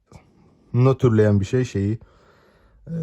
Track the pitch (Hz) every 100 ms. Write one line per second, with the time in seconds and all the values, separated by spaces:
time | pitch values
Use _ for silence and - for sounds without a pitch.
0 | _ - _ _ _ _ _ 123 131 131
1 | 123 110 107 101 98 127 123 101 101 113
2 | - _ _ _ _ _ _ _ - 82